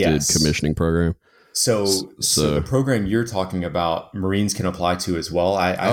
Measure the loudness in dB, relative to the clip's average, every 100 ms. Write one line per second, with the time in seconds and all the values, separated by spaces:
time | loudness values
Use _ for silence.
0 | 2 2 0 0 0 0 -2 0 0 2
1 | 0 -2 _ _ _ -4 0 0 0 0
2 | -4 -6 -2 2 2 0 0 0 2 0
3 | 0 0 0 -2 -2 -4 -2 -2 0 -2
4 | -6 -6 -2 0 0 -2 -4 0 0 0
5 | -2 -4 -2 0 2 2 0 0 0